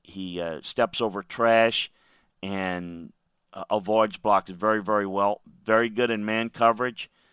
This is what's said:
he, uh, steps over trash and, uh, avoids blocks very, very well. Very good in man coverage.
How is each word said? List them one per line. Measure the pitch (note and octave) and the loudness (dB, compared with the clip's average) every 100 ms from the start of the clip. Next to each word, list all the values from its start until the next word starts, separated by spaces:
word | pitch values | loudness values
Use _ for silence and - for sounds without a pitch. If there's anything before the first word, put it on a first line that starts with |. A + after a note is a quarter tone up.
he, | - F#2+ F#2 F2 | -18 -12 -8 -6
uh, | E2+ D#2 | -6 -8
steps | - - A2+ - | -8 -2 -2 0
over | A2+ G2 | -4 -4
trash | - - A#2 A2+ A#2 - - _ _ _ _ _ | -10 0 4 6 4 2 -6 _ _ _ _ _
and, | F#2+ G2 F#2 F2+ F2 E2+ D2+ _ _ _ _ | -8 -4 -4 -4 -8 -12 -16 _ _ _ _
uh, | F#2+ G2 | -16 -4
avoids | G#2+ F#2 A2 A2 - | -4 0 2 2 0
blocks | G#2+ G2 F#2+ | 2 2 0
very, | F2 G#2+ A2 | -2 0 0
very | G2 G#2+ G2 | 0 -2 0
well. | G2 G2+ G#2 _ _ - | 0 0 -2 _ _ 2
Very | A2 A#2 | 2 2
good | G#2+ A#2+ | 0 0
in | A2 | 0
man | G#2+ A2 A2+ | -2 -2 -4
coverage. | - A#2 A2 B2 A2+ - _ _ | 2 2 4 -2 -6 -16 _ _